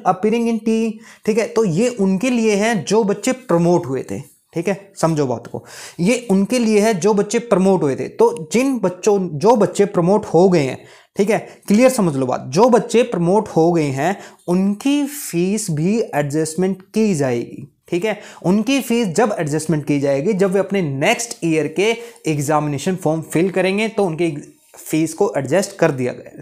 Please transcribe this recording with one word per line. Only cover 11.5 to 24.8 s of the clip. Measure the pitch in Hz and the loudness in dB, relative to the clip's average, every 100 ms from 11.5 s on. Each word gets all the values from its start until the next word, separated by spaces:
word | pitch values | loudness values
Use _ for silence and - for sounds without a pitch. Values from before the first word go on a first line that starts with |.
| - - | -18 0
क्लियर | 208 262 | 4 4
समझ | 254 175 135 | 4 0 0
लो | 127 | -2
बात, | 127 131 | -4 -2
जो | 156 247 | 2 4
बच्चे | 226 - 226 | 4 2 0
प्रमोट | 240 180 170 208 - | 0 0 2 2 2
हो | 165 165 | 2 2
गए | 165 143 | 2 0
हैं | 131 165 196 - - - | 0 -2 -2 -10 -14 -2
उनकी | 185 196 202 277 294 285 | 0 0 -2 0 0 -2
फीस | - - 170 185 208 190 | -8 -6 -2 -2 -2 -4
भी | 151 175 226 - | -2 0 0 -2
एडजस्टमेंट | 143 143 156 156 180 190 190 | -2 -2 -2 -2 -2 -2 -4
की | - 214 214 | -4 0 0
जाएगी, | 151 131 120 - - 143 _ - | 2 0 -2 -6 -12 -18 _ -6
ठीक | 175 | -4
है। | 214 - - - | -4 -6 -12 -6
उनकी | 170 208 220 277 | 0 0 2 -2
फीस | - 233 208 | 0 -2 0
जब | 175 240 190 | 0 0 0
एडजस्टमेंट | 151 156 160 151 147 | -2 -2 -2 -2 0
की | 143 | 0
जाएगी, | 139 139 175 | 0 0 0
जब | 185 196 | 0 0
वे | 196 | 0
अपने | 185 196 | 0 -2
नेक्स्ट | 151 135 180 233 - - | -2 -2 0 0 -4 -4
ईयर | 165 156 147 165 | -2 0 -2 -2
के | 214 226 - - 160 | -2 -2 -8 -8 -4
एग्जामिनेशन | 147 139 151 151 139 190 180 | -4 0 0 0 -4 -4 -2
फॉर्म | - 160 | -2 -2
फिल | 151 156 190 | -2 0 0
करेंगे | 190 185 202 220 | 0 0 0 -2
तो | 214 | -2
उनकी | 190 160 170 147 - _ _ - | -2 0 -2 -4 -14 _ _ -20